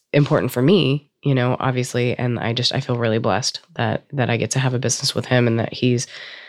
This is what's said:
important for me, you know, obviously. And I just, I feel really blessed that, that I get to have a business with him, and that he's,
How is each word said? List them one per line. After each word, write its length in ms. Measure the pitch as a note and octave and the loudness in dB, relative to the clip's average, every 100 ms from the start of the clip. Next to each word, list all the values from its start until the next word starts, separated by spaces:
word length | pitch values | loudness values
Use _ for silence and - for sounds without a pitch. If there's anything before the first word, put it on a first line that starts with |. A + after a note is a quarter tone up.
| _ | _
important 400 | C#3+ C#3+ C#3+ A2+ | 2 4 2 0
for 80 | B2 | 2
me, 500 | C3+ G3 C#3 C#3+ - _ | 4 4 4 -2 -6 _
you 100 | D3 | 0
know, 220 | C3 B2 - | 2 2 0
obviously. 540 | C3 B2+ B2 B2+ B2 - | -2 -2 -2 0 0 0
And 200 | B2 A#2+ | -2 -2
I 140 | A2+ | -2
just, 220 | A#2+ B2 | -2 -2
I 60 | - | -2
feel 160 | C3+ A#2+ | -2 -2
really 220 | A#2 A2 | 0 0
blessed 420 | A2+ G2 - - _ - | 0 -2 -2 -8 _ -4
that, 280 | A2+ - - | -2 -2 -4
that 160 | C#3+ A#2 | -2 0
I 80 | A#2 | 0
get 140 | A2 | -2
to 60 | C3+ | -2
have 160 | C3 | 0
a 40 | B2 | 0
business 360 | B2 - C3+ | -2 -2 -4
with 100 | - | -4
him, 220 | - B2+ A#2+ | 0 2 2
and 120 | A2+ | 2
that 140 | A2 | -2
he's, 340 | - B2 A#2+ - - - - | 0 0 0 -2 -12 -18 -18